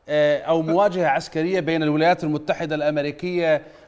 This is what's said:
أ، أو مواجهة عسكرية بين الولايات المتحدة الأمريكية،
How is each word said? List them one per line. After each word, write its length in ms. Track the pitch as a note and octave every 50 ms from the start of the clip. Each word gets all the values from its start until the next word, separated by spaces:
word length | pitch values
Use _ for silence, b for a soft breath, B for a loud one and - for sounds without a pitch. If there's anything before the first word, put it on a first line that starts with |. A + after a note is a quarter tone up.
| _ -
أ، 320 | D3+ D3+ D3 D3 D3 C#3
أو 200 | - D3 E3 E3
مواجهة 460 | D#3+ D#3+ E3 F#3 G#3 G#3 F3 F#3 E3+
عسكرية 520 | D3 - C3+ - - - D#3+ D#3+ F3+ F#3+ F#3
بين 240 | D3 D#3 E3 D#3+ D#3
الولايات 400 | D3+ D3 D3+ D#3+ F3 F3+ F3 E3
المتحدة 520 | D3+ D3+ D3 D3+ - - - E3+ D3+ D#3
الأمريكية، 800 | D3+ D3 D3+ D3+ D3 C#3+ D3 C#3+ - F3 F3+ F3+ F3 E3+ D#3+ D#3 C#3+ b b b b b